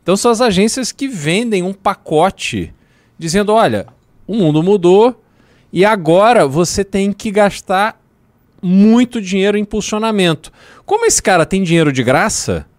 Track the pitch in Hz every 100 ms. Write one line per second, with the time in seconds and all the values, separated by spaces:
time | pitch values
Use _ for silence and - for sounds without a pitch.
0 | - 196 240 220 247 180 220 269 254 -
1 | 269 220 147 180 240 202 180 196 214 190
2 | - 151 185 - - 110 80 - _ _
3 | _ _ 160 180 202 220 190 104 - _
4 | _ _ - 220 165 151 175 208 175 190
5 | 233 240 _ _ _ _ _ 160 202 214
6 | 156 170 214 240 147 143 170 - 196 196
7 | 202 196 226 202 202 - - 190 214 -
8 | _ _ _ _ _ _ 180 190 208 233
9 | 240 233 190 196 196 208 208 220 - 214
10 | 220 214 180 156 - _ - - - 427
11 | 466 - - 180 156 190 185 165 156 131
12 | 120 143 208 - - 87 71